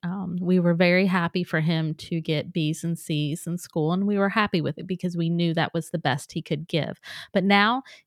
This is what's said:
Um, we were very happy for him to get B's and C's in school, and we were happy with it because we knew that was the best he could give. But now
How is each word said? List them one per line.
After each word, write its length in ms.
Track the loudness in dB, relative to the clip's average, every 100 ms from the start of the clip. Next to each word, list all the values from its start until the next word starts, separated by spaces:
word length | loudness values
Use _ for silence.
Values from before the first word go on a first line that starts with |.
Um, 340 | -6 -6 -6 -4
we 180 | 2 4
were 160 | 4
very 320 | 4 6 6 4
happy 380 | 2 0 -2
for 160 | -2 0
him 340 | 2 2 0
to 260 | -4 -4 -4
get 320 | -2 -2 -2
B's 300 | -2 -2 -2
and 160 | -4 -4
C's 480 | -2 -2 -2 -4 -6
in 100 | -8
school, 360 | -6 -2 0
and 120 | 2
we 140 | 2 2
were 100 | 2
happy 320 | 0 0 0
with 180 | -2 -4
it 80 | -8
because 280 | -6 -4 -2
we 140 | 0
knew 240 | 2 0
that 180 | 0 0
was 180 | -2 -4
the 80 | -4
best 340 | -2 -2 -4
he 100 | -10
could 240 | -4 -6 -2
give. 320 | -2 -2 -8 -14 -16 -4
But 120 | 0
now 400 | 4 6 4 2 -6 -18